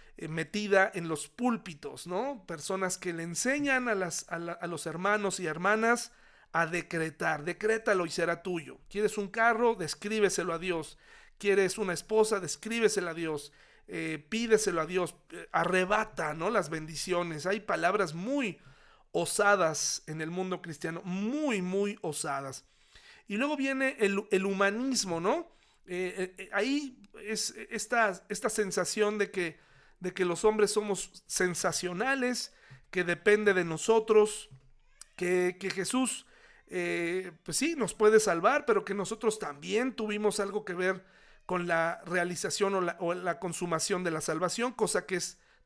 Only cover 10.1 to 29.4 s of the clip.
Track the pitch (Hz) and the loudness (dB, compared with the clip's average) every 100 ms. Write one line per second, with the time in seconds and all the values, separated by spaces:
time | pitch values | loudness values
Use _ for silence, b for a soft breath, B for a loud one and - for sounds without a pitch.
10.1 | 220 196 - 180 165 185 170 151 B B | 2 4 2 -2 -2 -2 -4 -4 B B
11.1 | B B - 202 196 185 220 190 170 - | B B -4 2 4 4 0 -2 -4 0
12.1 | 220 214 202 175 - 214 233 220 196 175 | 4 4 2 -2 -8 -4 2 2 2 -2
13.1 | 160 160 151 - b b b - 170 160 | -4 -4 -4 -8 b b b -12 -6 -6
14.1 | 156 - 226 233 214 196 170 156 185 170 | -6 -6 -4 4 4 4 0 0 0 -2
15.1 | - _ 170 165 160 170 185 185 214 220 | -4 _ -16 -2 0 2 2 4 2 0
16.1 | - 156 160 175 233 151 160 156 151 - | -4 -4 -2 0 0 0 -4 -8 -6 -2
17.1 | 175 175 156 180 208 202 165 170 208 175 | 0 0 -4 -2 -2 -2 0 2 2 0
18.1 | 160 208 285 226 - b b b b _ | -4 -4 -2 -2 -6 b b b b _
19.1 | 170 165 - 202 202 160 147 - - - | -2 0 2 4 6 4 2 -2 -4 -6
20.1 | 156 160 180 185 180 180 151 165 165 190 | -8 -4 -4 -4 -4 -6 -8 -6 -6 -6
21.1 | 185 214 285 302 208 180 196 202 208 170 | -4 -2 -2 0 0 0 0 0 -2 -6
22.1 | 147 156 139 139 131 B B B B B | -4 -4 -4 -6 -10 B B B B B
23.1 | B - 208 285 294 269 269 269 262 202 | B -6 -2 0 0 0 0 0 2 2
24.1 | 196 196 190 196 190 196 214 269 247 190 | 2 0 0 2 2 2 2 -2 -2 -2
25.1 | 165 180 311 339 b b b - 180 185 | 0 0 0 -2 b b b -10 -6 -4
26.1 | 185 185 185 190 202 247 285 277 - 202 | -4 -6 -8 -6 -2 0 0 -4 -12 -20
27.1 | - 208 214 - - 220 233 - 240 190 | -14 -6 -4 -4 -6 -10 -8 -2 2 2
28.1 | 180 - 202 240 220 196 185 175 214 208 | 0 -8 -4 -2 0 0 0 0 2 2
29.1 | 208 202 196 | 2 0 -2